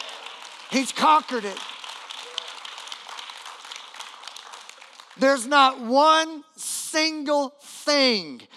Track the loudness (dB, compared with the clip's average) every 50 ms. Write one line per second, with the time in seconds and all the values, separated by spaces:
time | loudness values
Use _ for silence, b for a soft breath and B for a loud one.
0 | -14 -14 -14 -14 -14 -16 -16 -16 -16 -18 -18 -18 -10 -2 0 0 0 0 -2 2
1 | 6 6 6 6 4 0 -4 -4 -4 -6 -8 -8 -12 -12 -14 -14 -14 -16 -16 -16
2 | -16 -16 -14 -14 -14 -10 -10 -10 -10 -10 -16 -16 -16 -16 -16 -16 -14 -16 -16 -16
3 | -16 -16 -16 -14 -16 -16 -18 -16 -16 -16 -18 -16 -16 -16 -16 -16 -16 -18 -16 -16
4 | -16 -16 -16 -18 -18 -18 -18 -18 -18 -18 -18 -18 -20 -20 -20 -20 -20 -20 -20 -20
5 | -20 -20 -2 2 4 4 4 2 2 4 6 6 6 6 4 0 -2 2 4 6
6 | 8 8 6 6 4 0 -6 -12 -16 _ _ -14 -10 -10 -8 -8 -8 -4 -2 0
7 | 0 0 -2 -4 -2 0 2 2 0 -2 -6 _ -20 -20 -20 -6 -2 0 4 4
8 | 4 4 2 0 -2 -8 -12 -14 -16 B B